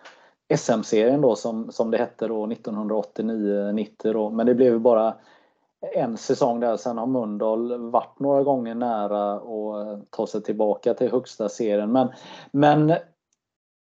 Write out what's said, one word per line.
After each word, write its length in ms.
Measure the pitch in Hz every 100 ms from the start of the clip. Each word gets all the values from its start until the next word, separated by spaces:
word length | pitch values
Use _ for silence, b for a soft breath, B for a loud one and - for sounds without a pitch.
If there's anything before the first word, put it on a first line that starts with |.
| B B B B _
S 220 | 156 -
M-serien 520 | 113 101 110 113 143
då, 140 | 139 107
som, 360 | 117 113 113
som 200 | - 113
det 60 | 113
hette 300 | 117 - 110
då, 180 | 113 107
nittonhundraåttionio 1300 | 113 - 107 107 107 101 - 110 113 104 101 101
nittio 420 | 107 104 _ 110
då. 160 | 110 107
Men 160 | 113 117
det 100 | 120
blev 180 | 127
ju 60 | 117
bara 360 | 117 113 110 - b b b b b _ 196 190
en 220 | 127 110
säsong 420 | - 131 139 117
där. 180 | 120 107
Sen 200 | 127 117
har 100 | 120
Mölndal 840 | 131 110 104 110 110 117 120 117
varit 280 | 120 - _
några 240 | 139 139
gånger 320 | 139 135 117 113
nära 580 | 120 113 101 104 101
att 760 | 101 120 110 107 107 107 104 -
ta 160 | - 107
sig 160 | 107
tillbaka 500 | 104 107 107 101 120
till 180 | 113 123
högsta 380 | 120 127 - 104
serien. 420 | - 113 104 104
Men, 180 | 127 123 B B B B
men 420 | 139 147 147 151 170 - _ _ _ _ _ _ _ _